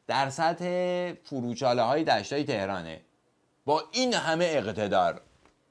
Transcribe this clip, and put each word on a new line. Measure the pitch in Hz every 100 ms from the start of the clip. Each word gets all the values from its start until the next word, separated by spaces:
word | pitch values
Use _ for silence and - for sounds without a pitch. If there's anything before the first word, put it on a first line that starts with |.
| -
در | 120 135
سطح | 135 165 175 175 180 180 180 180
فروچاله‌های | 160 - 139 120 117 131 123 113 147
دشتای | 160 113 - 143
تهرانه. | 139 113 98 95 82 80 _ _ _ _ _ _ -
با | 156 -
این | 240 254
همه | 208 165 160 175
اقتدار. | 151 101 98 104 95 87 - - _ _ _ _